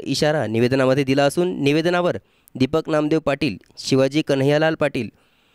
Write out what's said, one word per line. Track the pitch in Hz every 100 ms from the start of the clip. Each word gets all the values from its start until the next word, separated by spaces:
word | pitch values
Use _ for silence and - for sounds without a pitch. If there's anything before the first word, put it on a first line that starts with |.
इशारा | - 135 151 151 107
निवेदनामध्ये | 113 120 135 131 131
दिला | 131 135
असून | 143 139 175 180
निवेदनावर | 139 151 165 175 175 107 - _ _ 127
दीपक | 131 156 156
नामदेव | 156 151 160
पाटील, | 147 139 147 95 - -
शिवाजी | - 135 135 143
कन्हैयालाल | - 135 135 147 160 160
पाटील, | 147 135 104 - _ _ _